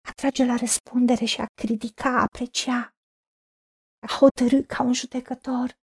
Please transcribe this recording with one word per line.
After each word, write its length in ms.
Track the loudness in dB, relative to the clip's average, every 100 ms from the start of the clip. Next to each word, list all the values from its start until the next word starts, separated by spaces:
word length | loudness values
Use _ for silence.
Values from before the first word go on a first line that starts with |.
| -18
a 40 |
trage 340 | -4 -2 2 2
la 100 | 0
răspundere 680 | 0 -2 -2 2 4 4 0
și 160 | -4
a 40 | -6 -6
critica, 480 | -4 -4 -6 -4 -2
a 120 | 0
aprecia, 680 | 0 -2 -8 -6 -2 -2 -4 _ _ _ _ _ _ _ _ _ _ _ -10
a 60 |
hotărî 520 | 4 4 6 2 2 0
ca 180 | -2
un 100 | -2
judecător. 800 | -2 -4 -10 -10 -12 -8 -4 -6 -8